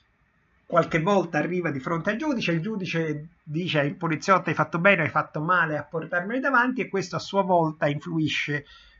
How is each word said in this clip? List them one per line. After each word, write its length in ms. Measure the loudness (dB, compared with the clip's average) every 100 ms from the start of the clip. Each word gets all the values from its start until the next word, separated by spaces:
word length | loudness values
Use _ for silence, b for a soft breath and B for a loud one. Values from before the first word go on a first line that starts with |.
| B _ _ _ _ _ 0
qualche 340 | 2 4 2
volta 380 | 4 4 2 0
arriva 320 | 0 -2 -2
di 100 | -4
fronte 300 | -2 -2 -2
al 60 | -2
giudice, 380 | -2 -2 0
il 80 | 0
giudice 680 | -2 -4 -4 -2 -2 -4 -8 _
dice 360 | -8 -6 -2 0
al 140 | 0
poliziotto: 560 | -2 -4 -2 2 2 2
"Hai 60 | -2
fatto 240 | -2 2
bene, 240 | 4 4
hai 60 | 2
fatto 300 | 0 -2 -4
male 380 | 0 2 2 -2
a 60 |
portarmeli 560 | -4 -8 -4 -4 -2 -2
davanti", 420 | 0 2 2 0
e 80 | -2
questo 260 | -2 -2 -6
a 40 |
sua 240 | -4 -2
volta 420 | 4 4 4 2 -2
influisce 800 | -2 -4 -2 0 -2 -2 -4 -6 b b b